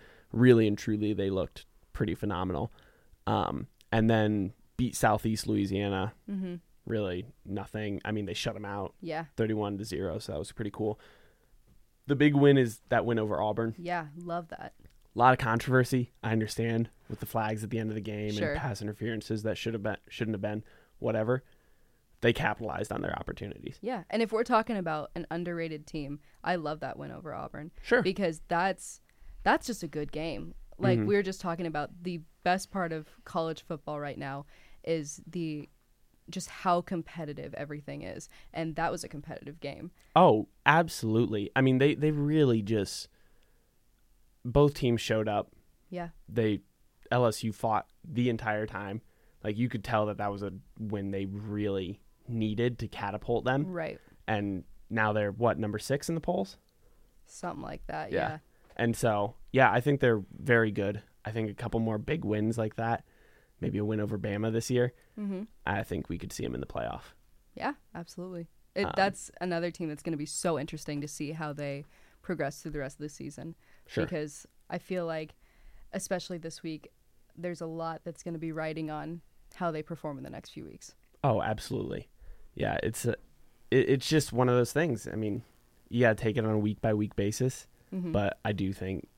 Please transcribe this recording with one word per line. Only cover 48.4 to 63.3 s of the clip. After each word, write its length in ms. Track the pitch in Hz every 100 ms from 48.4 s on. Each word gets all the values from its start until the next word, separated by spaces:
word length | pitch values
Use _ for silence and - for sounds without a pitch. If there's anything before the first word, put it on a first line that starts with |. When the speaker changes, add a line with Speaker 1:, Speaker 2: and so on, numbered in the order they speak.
| 110 107 110
Speaker 1:
time. 360 | 98 101 110 - _ _ _
Like, 140 | 110 104
you 120 | 123
could 140 | 110
tell 220 | 107 110 104
that 100 | 104
that 140 | 104
was 100 | 101
a 100 | 98 95 - -
win 320 | 107 104 98
they 140 | 98 98
really 760 | 101 107 104 104 98 92 104 - _ -
needed 520 | 113 107 107 123 117
to 80 | 113
catapult 560 | - 101 98 - 117 123
them. 220 | 135 185
Speaker 2:
Right. 280 | 175 160 - - - -
Speaker 1:
And 360 | 107 101 95 - - -
now 220 | 110 107
they're, 180 | 107 104
what, 280 | 110 117 98
number 200 | 107 104
six 280 | - 143 -
in 60 | 165
the 60 |
polls? 360 | - 185 190 - _ _ _ _ - - -
Speaker 2:
Something 360 | - 175 -
like 220 | - - -
that, 240 | 156 156
Speaker 1:
Yeah. 80 | 156 -
Speaker 2:
yeah. 80 | 156 _ _ _ -
Speaker 1:
And 200 | 117 110
so, 400 | 120 104 104 - -
yeah, 200 | 127 123
I 100 | 113
think 180 | 143 143
they're 240 | 123 110 95 -
very 320 | - 117 110
good. 300 | 101 98 104 - _ 107
I 60 |
think 180 | 113 110
a 40 |
couple 260 | 98 120 117
more 180 | 113 107
big 280 | 104 165 101
wins 320 | 107 107 117
like 180 | 110 -
that, 260 | 113 117 - _ _